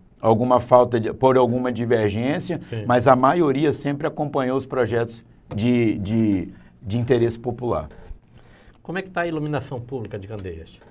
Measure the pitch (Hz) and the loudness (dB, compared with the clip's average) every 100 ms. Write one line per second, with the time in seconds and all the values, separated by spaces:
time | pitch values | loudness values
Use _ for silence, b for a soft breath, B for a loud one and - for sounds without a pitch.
0 | _ _ 110 113 127 123 123 123 123 120 | _ _ 2 2 4 2 6 6 6 2
1 | 107 - 131 127 123 123 127 113 117 117 | -2 2 4 6 4 2 -4 -4 0 2
2 | 107 101 123 170 - 165 B 113 104 123 | 2 0 -2 -4 -4 -6 B -8 0 2
3 | 131 127 131 175 156 131 151 139 143 143 | 6 6 4 4 2 2 0 0 -4 -4
4 | 151 - 147 143 127 131 131 131 113 117 | -4 -4 -4 -2 -2 -2 -2 -2 0 0
5 | 117 - - b - 101 120 120 113 - | -2 -6 -14 b -12 -4 0 2 2 0
6 | 98 113 110 95 82 B B B 104 113 | -2 0 2 0 -4 B B B -6 -4
7 | 120 120 117 117 120 117 123 78 73 B | 0 2 2 -2 -8 -8 -4 -4 -6 B
8 | B - _ b b b b b - 185 | B -20 _ b b b b b -12 -10
9 | 190 180 170 156 151 147 - 127 117 131 | -8 -6 -4 -4 -4 -6 -6 -12 -10 -10
10 | 101 104 101 107 95 80 82 - B | -10 -12 -12 -12 -10 -12 -16 -20 B